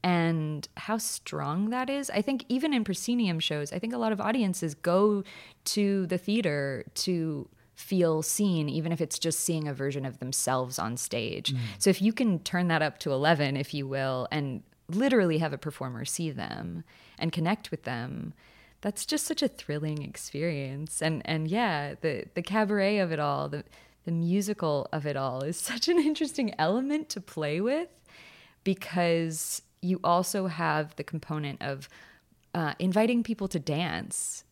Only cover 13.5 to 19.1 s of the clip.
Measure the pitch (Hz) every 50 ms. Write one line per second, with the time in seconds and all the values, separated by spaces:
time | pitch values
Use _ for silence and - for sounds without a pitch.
13.5 | 139 139 143 - - 147 139 131 135 135 135 135 131 127 123 - - 151 143 139
14.5 | 127 - - _ _ _ _ - 165 202 254 277 247 240 190 175 160 156 165 156
15.5 | 139 131 - 156 139 - 135 131 123 113 135 139 - - 170 156 139 127 87 -
16.5 | 57 - - - - 165 160 _ - - - - - - - 165 - 180 160 165
17.5 | 208 - - - - 151 - - 127 117 117 127 139 - - - - _ - -
18.5 | - - - - _ _ - 208 202 - - -